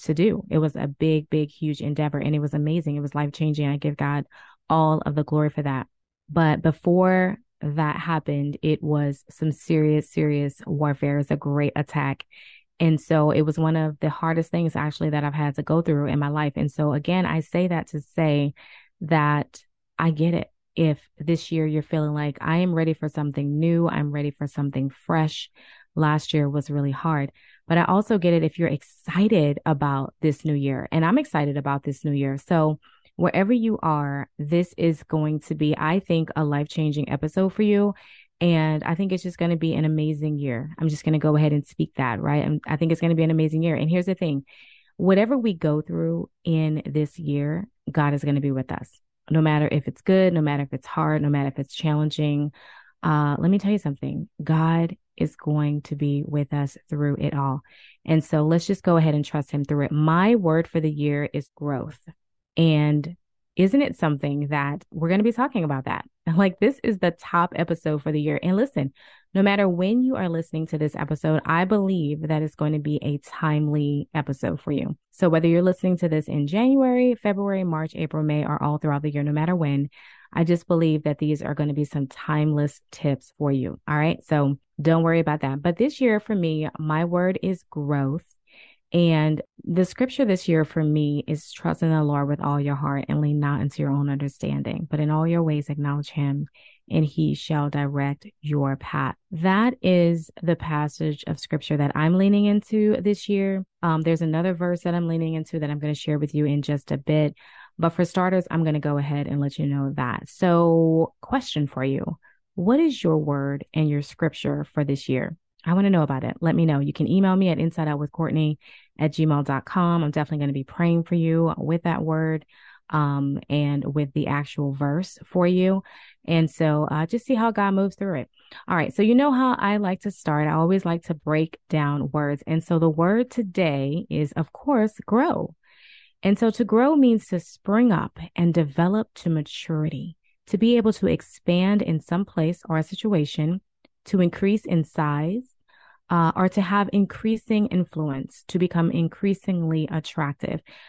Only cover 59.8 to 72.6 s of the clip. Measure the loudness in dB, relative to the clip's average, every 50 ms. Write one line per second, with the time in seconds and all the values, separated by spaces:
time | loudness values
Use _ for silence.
59.8 | -2 0 0 0 2 2 4 4 4 4 4 2 2 2 2 2 0 0 -2 -2
60.8 | -2 -2 -2 -2 -2 -2 -2 -2 -2 -4 -6 -8 -8 _ _ -10 -6 -6 -4 -6
61.8 | -6 -8 -12 -16 _ -20 -20 _ _ _ _ _ _ _ _ 2 4 4 4 4
62.8 | 4 2 2 0 0 -4 -8 -16 _ _ _ _ _ _ _ 2 2 4 4 2
63.8 | 2 0 -2 -2 -2 -2 -2 -2 -2 -4 -4 -4 -4 -2 -2 -2 -2 -2 -4 -8
64.8 | -10 _ -8 -4 -2 0 2 2 2 0 0 0 -2 -2 -2 -2 -2 -2 -2 -4
65.8 | -4 -6 -6 -8 -8 -12 _ _ _ 0 2 4 4 2 2 2 0 0 0 0
66.8 | -2 -4 -2 0 0 -2 -2 -4 -6 -4 0 0 0 0 -2 -2 -2 -2 -4 -4
67.8 | -2 -4 -4 -2 -2 -2 -2 -2 0 -2 -2 -2 0 0 0 2 0 0 0 -2
68.8 | -4 -4 -4 _ -20 -20 -20 _ _ _ 0 2 2 4 4 2 2 2 2 0
69.8 | 0 2 2 2 2 2 0 0 -2 -2 -2 -4 -4 -4 -4 -6 -4 -4 -4 -2
70.8 | -2 -2 -4 -4 -6 -4 -4 -2 0 0 0 0 0 0 2 2 2 2 2 2
71.8 | 2 0 0 0 -2 -2 -4 -4 -4 -2 -2 -2 -2 -4 -4 -4